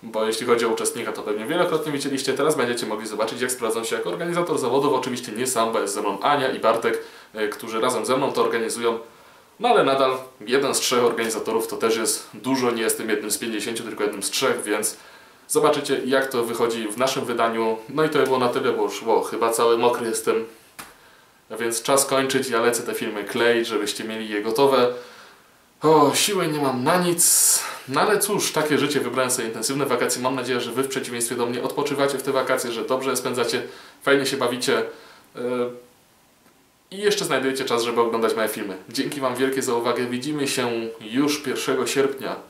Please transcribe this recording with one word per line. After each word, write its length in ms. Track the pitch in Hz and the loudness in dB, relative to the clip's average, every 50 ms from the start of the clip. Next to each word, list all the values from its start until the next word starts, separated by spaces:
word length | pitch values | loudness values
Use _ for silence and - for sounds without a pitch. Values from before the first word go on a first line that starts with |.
| - | -14
Bo 220 | 113 107 110 110 | -6 -2 -2 0
jeśli 200 | 110 110 - 123 | 0 0 -2 4
chodzi 200 | 117 120 117 117 | 4 4 4 4
o 40 | 113 | 2
uczestnika, 420 | 110 113 110 101 - 120 110 110 | 0 0 -2 -2 -2 -4 -6 -6
to 100 | - - | -6 -6
pewnie 240 | - 107 104 110 110 | -4 -4 -4 -2 -2
wielokrotnie 460 | 127 160 175 175 175 160 156 151 156 | -2 0 2 2 2 2 0 -2 -2
widzieliście. 420 | 143 139 135 143 135 131 - - 123 | -4 -4 -2 -2 -2 -2 -2 -2 0
Teraz 220 | - 139 156 151 | 2 2 2 2
będziecie 300 | 139 123 120 117 117 127 | 2 0 0 0 -2 -2
mogli 220 | 107 107 107 110 | -4 -4 -6 -6
zobaczyć, 340 | 107 107 101 110 110 127 120 | -8 -4 -2 -2 -2 -2 -4
jak 100 | 127 123 | -4 -4
sprawdzą 320 | 123 - 117 110 110 113 113 | -2 -2 -2 -2 -2 -2 -2
się 120 | - 117 | -2 -4
jako 140 | 110 - - | -4 -4 -4
organizator 480 | 170 170 170 170 175 175 175 170 156 | -4 -4 -4 -2 0 0 0 0 0
zawodowy. 380 | 131 131 120 123 139 139 143 131 | 0 0 2 2 2 2 2 2
Oczywiście 360 | 127 120 127 123 120 - - | 0 0 -2 -6 -6 -6 -8
nie 160 | 104 107 127 | -6 -4 -2
sam, 240 | 117 - 117 113 113 | -2 0 0 0 0
bo 80 | 113 107 | 0 -2
jest 140 | 101 98 98 | -2 -2 -4
ze 80 | 107 | -2
mną 180 | 101 101 98 95 | -2 -4 -4 0
Ania 300 | - 135 147 139 131 131 | 0 2 2 2 2 -2
i 100 | - - | -2 0
Bartek, 440 | 104 113 113 - - 117 110 - - - - - - - - | 2 2 2 2 0 0 -2 -2 -6 -12 -20 -20 -20 -14 -6
e, 140 | 110 107 | -4 -4
którzy 340 | 104 104 - - 113 110 110 | -4 -4 -8 -10 -6 -4 0
razem 240 | 117 127 117 113 104 | 0 0 0 -2 0
ze 120 | 107 131 | 0 0
mną 140 | 135 139 123 | 2 2 0
to 120 | 117 123 117 | 0 0 0
organizują. 560 | 113 117 117 113 110 101 117 117 117 113 - - - - - - - - - - _ _ _ | 0 0 -2 -2 -2 -4 0 0 0 -2 -2 -8 -12 -20 -20 -20 -20 -20 -20 -20 _ _ _
No 100 | 202 254 | 2 4
ale 140 | 233 196 156 | 4 4 4
nadal 340 | 135 135 135 135 131 131 - - - - - | 4 4 4 2 2 2 -2 -6 -14 -18 -16
jeden 340 | 107 107 120 139 139 131 110 | -4 2 2 2 2 2 0
z 40 | - | 0
trzech 240 | - - 127 120 120 | 0 2 2 4 4
organizatorów 640 | 117 113 113 113 110 107 104 - 117 110 113 110 | 4 2 2 -2 -2 -2 -4 -4 -2 -2 -2 -2
to 100 | - 104 | -2 -4
też 200 | - 113 113 113 | -2 0 0 2
jest 320 | 110 107 107 - - - - - | 2 0 0 -2 -2 -6 -12 -16
dużo. 380 | 104 107 127 135 131 127 120 | -8 -2 -2 0 2 2 0
Nie 100 | 117 113 | 0 0
jestem 280 | 113 107 107 - 113 110 | 0 -2 -2 -2 -2 -2
jednym 220 | 107 104 101 107 | -2 -2 -2 -4
z 60 | 101 | -4
pięćdziesięciu, 460 | - 123 117 110 104 101 117 113 113 117 | -4 -4 -4 -4 -4 -4 -4 -6 -6 -8
tylko 200 | 110 101 101 107 | -8 -4 -2 -2
jednym 200 | 104 104 101 98 | -2 -2 -4 -6
z 60 | - | -4
trzech, 340 | - - 135 127 120 - - | -2 0 0 0 0 0 -2
więc 340 | 104 104 107 107 - - - - - - - - - - - - | -2 -2 0 0 -4 -6 -6 -18 -20 -20 -20 -20 -20 -20 -20 -10
zobaczycie, 540 | - - 151 147 151 147 147 - - 135 120 - | -2 0 4 4 4 2 2 0 0 -2 0 0
jak 220 | 123 135 135 131 | 2 2 2 2
to 160 | - - 120 117 | 2 0 -2 -2
wychodzi 440 | 113 117 117 120 117 113 113 110 | -2 0 0 0 0 0 -2 -4
w 100 | 104 104 | -6 -2
naszym 280 | 117 127 131 - 135 120 | 0 0 0 0 -2 -4
wydaniu. 520 | 117 117 113 117 113 113 113 113 113 110 110 - - | -4 0 2 2 2 2 0 0 0 0 -2 -6 -6
No 140 | 135 151 156 | 0 0 0
i 60 | 151 | 2
to 100 | 151 143 | 4 4
by 40 | 131 | 4
było 140 | 127 131 | 4 4
na 120 | 127 127 120 | 2 2 2
tyle, 220 | 123 131 127 123 | 0 2 0 0
bo 120 | 113 110 104 | 2 2 0
już, 200 | 101 - - 113 | -2 -2 -4 0
ło, 200 | 113 107 - 113 | 2 2 2 2
chyba 260 | - 117 110 117 113 | 0 -2 0 2 2
cały 280 | 117 - 120 117 117 | 2 4 4 4 4
mokry 300 | 117 120 120 - 127 120 | 6 4 2 2 2 -2
jestem. 380 | 110 107 - - 120 110 110 113 - - - - - _ - - - - - - - - - _ _ _ _ _ _ | -2 -2 -2 0 0 0 0 -2 -4 -12 -20 -20 -20 _ -18 -18 -18 -20 -20 -20 -20 -20 -20 _ _ _ _ _ _
A 80 | 110 | -8
więc 240 | 110 117 117 117 - | -4 -2 -2 -2 -2
czas 240 | - - 139 135 135 | 0 2 4 4 4
kończyć. 440 | - 139 135 135 131 135 131 127 127 | 2 2 2 2 2 0 0 0 2
Ja 120 | 120 113 | 0 2
lecę 220 | 113 120 120 - - | 4 4 2 2 -2
te 100 | 113 104 | -4 -4
filmy 300 | - 123 110 104 104 101 | -4 -4 -4 -4 -6 -6
kleić, 440 | 101 - 120 117 120 120 117 113 | -4 0 2 4 4 4 4 2
żebyście 360 | 113 113 104 104 101 - - 110 | 0 0 0 0 -2 -4 -6 -6
mieli 260 | 110 110 110 110 107 | -6 -6 -6 -6 -4
je 120 | 107 104 | -4 -2
gotowe. 520 | 104 113 - - 139 139 135 123 123 123 123 - - - - - - - - - _ _ _ _ _ _ _ _ | -2 0 2 4 4 6 6 6 4 2 0 -4 -12 -16 -20 -20 -20 -20 -20 -20 _ _ _ _ _ _ _ _
O, 300 | - 151 160 156 143 135 127 | 4 6 6 8 6 6 4
siły 320 | - - - 208 190 170 | 2 0 0 0 0 0
nie 120 | 160 151 147 | 0 0 0
mam 240 | 143 135 123 123 123 | 0 0 0 0 2
na 140 | 143 175 | 2 2
nic. 640 | 180 175 175 170 170 - - - - - - - - - - - - - | 4 2 2 2 2 4 4 4 4 4 4 2 0 -2 -6 -10 -10 -10
No 140 | - 131 151 | -4 0 2
ale 180 | 180 214 208 180 | 4 4 4 2
cóż, 320 | - - 208 185 - - | 2 0 0 0 0 0
takie 260 | - 160 151 151 147 | 0 0 2 2 2
życie, 220 | 135 139 143 - 135 | 2 2 2 0 0
wybrałem 320 | 123 120 120 131 127 123 | -2 0 0 0 0 2
sobie 160 | 123 - 117 | 0 -2 -2
intensywne 380 | 113 113 113 107 - 135 143 143 | -4 -4 -4 -4 -2 0 0 0
wakacje. 360 | - 123 117 123 120 - 131 | 0 0 0 0 0 -2 0
Mam 140 | 123 131 135 | -2 -2 -2
nadzieję, 260 | 131 120 123 127 120 | -2 -2 -2 -2 -2
że 100 | 113 113 | -2 -2
wy 120 | 110 127 135 | -2 -2 -2
w 40 | |
przeciwieństwie 480 | 135 - 131 117 120 120 120 117 - 127 | -2 -2 -4 -4 -4 -4 -4 -4 -4 -2
do 100 | 120 120 | -2 -2
mnie 180 | 120 123 123 - | -2 -2 -4 -4
odpoczywacie 540 | - - 151 135 143 143 139 139 139 139 | -4 -2 -2 -2 -2 0 0 0 0 0
w 60 | 127 - | -2 -2
te 80 | 139 | 0
wakacje, 400 | 131 131 127 - 127 127 - 120 | 0 0 2 2 0 -2 0 -4
że 140 | 113 113 107 | -4 -4 -2
dobrze 240 | 104 131 127 127 131 | -2 -2 -2 0 -2
je 60 | 123 | -2
spędzacie, 480 | 123 - 131 117 127 117 - 127 120 - - - - - - - - | -2 -2 -2 -2 0 0 0 0 -2 -4 -6 -14 -18 -20 -20 -20 -6
fajnie 240 | - 139 139 139 135 | 2 2 4 4 4
się 120 | - 143 | 0 0
bawicie. 400 | 131 127 120 127 127 - - 120 113 113 - - - - - - - - _ _ | 0 0 0 0 0 0 2 2 2 0 -4 -8 -16 -20 -20 -20 -20 -20 _ _
E, 60 | - 123 123 123 123 120 120 - - - - _ _ _ _ _ _ _ _ _ _ _ - _ _ _ _ _ _ _ _ | -8 -4 -4 -2 -2 -2 -4 -6 -12 -20 -20 _ _ _ _ _ _ _ _ _ _ _ -20 _ _ _ _ _ _ _ _
i 60 | 185 | -10
jeszcze 280 | 196 208 202 - - 170 | -2 0 0 0 0 0
znajdujecie 400 | - 147 131 131 135 131 135 131 | 0 0 2 2 0 -2 -2 -2
czas, 180 | - 123 117 117 | 0 0 0 0
żeby 180 | 120 113 117 | 0 2 2
oglądać 340 | 117 113 113 113 113 110 107 | 0 2 2 0 0 0 2
moje 120 | 113 110 | 0 -2
filmy. 300 | 107 - 110 104 101 95 92 - - | -2 -2 -6 -6 -8 -8 -10 -14 -10
Dzięki 320 | - 131 135 - 147 143 | -4 -4 -4 -4 -4 -2
wam 140 | 135 127 120 | -2 -2 0
wielkie 260 | 120 135 135 131 135 | 2 0 0 2 0
za 120 | 123 127 120 | 0 0 0
uwagę. 320 | 117 117 123 117 - 123 | 0 0 0 0 0 -2
Widzimy 420 | 120 120 123 131 151 151 147 139 | -2 -2 -4 -4 -4 -2 -2 -2
się 420 | - - 131 123 120 117 113 113 113 113 - | -2 0 0 0 0 -2 -2 -4 -6 -8 -12
już 360 | 113 107 113 131 147 147 147 | -12 -6 -2 0 2 2 0
pierwszego 500 | - - 131 117 117 - - 131 131 120 | -2 -4 -4 -4 -4 -2 -2 0 0 0
sierpnia 480 | 117 - 143 139 135 - - 110 90 90 - - - | 0 2 2 2 0 0 -4 -6 -8 -8 -8 -12 -20